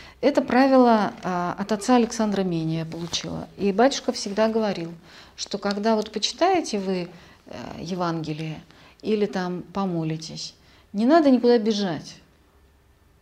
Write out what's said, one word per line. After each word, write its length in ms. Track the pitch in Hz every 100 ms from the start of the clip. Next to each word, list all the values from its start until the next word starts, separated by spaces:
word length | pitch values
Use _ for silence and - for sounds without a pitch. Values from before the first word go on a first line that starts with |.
| - -
Это 220 | 262 294
правило, 680 | 262 240 269 262 240 220 190 -
а, 320 | 180 180 175 -
от 140 | 196
отца 240 | 208 -
Александра 480 | 247 226 - 214 196
Мения 380 | 185 165 160 165
я 40 |
получила. 600 | 160 165 170 - 165 165 - -
И 140 | 196
батюшка 400 | 190 269 277 -
всегда 380 | 233 - 202 220
говорил, 440 | 220 214 175 165 170 - - - -
что 220 | - 202
когда 360 | 202 202 220
вот 160 | 220 208
почитаете 680 | 214 - - 349 370 - 208
вы, 280 | 190 185 170 - - - -
э, 80 | - - -
Евангелие 800 | 165 180 175 165 156 151 160 151 - - - _
или 240 | - 214 202
там 360 | 190 180 180 -
помолитесь, 840 | 196 196 170 160 160 160 151 - - _ _ _
не 140 | 202 233
надо 240 | 339 285
никуда 260 | 247 240 240
бежать. 580 | 214 202 196 147 - - _ _ _ _ _ _ _ _ _ _